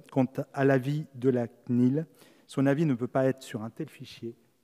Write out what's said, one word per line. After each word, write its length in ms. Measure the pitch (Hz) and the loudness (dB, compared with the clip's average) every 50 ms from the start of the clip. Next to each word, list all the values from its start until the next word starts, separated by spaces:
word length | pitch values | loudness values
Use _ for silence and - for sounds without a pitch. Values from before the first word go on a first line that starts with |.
| - - | -20 -4
quant 160 | - 139 127 - - - - - - | 0 0 0 0 -2 -8 -10 -8 -4
à 120 | 139 135 | 0 2
l'avis 400 | 139 135 131 123 139 147 151 156 - - | 4 4 2 2 -2 -4 -4 -6 -8 -10
de 140 | 123 120 135 | -2 0 0
la 180 | 123 123 120 | 2 2 -2
cnil. 580 | 113 - _ _ - 123 120 123 127 135 156 165 - _ _ - _ _ _ _ | -4 -8 _ _ -2 2 4 4 4 2 0 -4 -8 _ _ -20 _ _ _ _
Son 220 | _ - 139 135 | _ -2 0 2
avis 180 | 139 139 143 170 | 2 2 2 2
ne 80 | 151 131 | 0 0
peut 140 | 110 123 | 0 -2
pas 180 | 120 - 139 131 | -2 0 2 2
être 160 | 135 127 - | 2 0 -2
sur 220 | - - - 110 107 | -8 -12 -12 -10 -10
un 80 | 117 | -10
tel 180 | - - 156 131 | -10 -12 -14 -14
fichier 460 | - - 131 - - - - 117 117 _ _ _ _ _ | -12 -18 -18 -18 -16 -14 -14 -14 -14 _ _ _ _ _